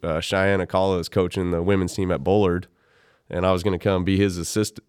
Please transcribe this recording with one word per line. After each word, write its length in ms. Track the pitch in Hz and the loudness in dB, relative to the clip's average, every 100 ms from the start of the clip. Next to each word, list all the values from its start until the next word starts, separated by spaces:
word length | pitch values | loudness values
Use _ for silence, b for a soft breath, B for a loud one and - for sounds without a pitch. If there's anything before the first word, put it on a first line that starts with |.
Uh, 180 | 85 80 | -4 -4
Cheyenne 400 | - 95 98 98 | -2 0 2 2
Akala 400 | 87 92 95 92 | 0 0 0 0
is 80 | 82 | -2
coaching 420 | 101 90 98 90 | -2 -2 -2 -2
the 120 | 85 | 0
women's 320 | 90 98 87 | 0 0 0
team 160 | - 92 | -2 -2
at 100 | 78 | -2
Bullard, 460 | 85 104 95 87 - _ _ _ _ _ - | 2 2 2 0 -6 _ _ _ _ _ -10
and 160 | 85 | -2
I 80 | 92 | 0
was 100 | 90 | 2
gonna 160 | 98 90 | 0 -2
come 260 | 104 92 | 0 0
be 120 | 90 95 | 2 2
his 200 | 101 87 | 2 0
assist-, 420 | 82 107 107 - | -4 -2 -2 -6